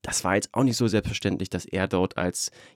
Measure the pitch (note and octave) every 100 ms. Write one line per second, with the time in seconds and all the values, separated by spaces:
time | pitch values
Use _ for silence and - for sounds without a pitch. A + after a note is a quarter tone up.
0 | - - F#2 G2 - - C3+ A2+ A#2 G#2
1 | - A2 G2+ F#2 F#2+ F2+ - F#2+ F#2+ F#2+
2 | F#2 - F2+ E2+ - - -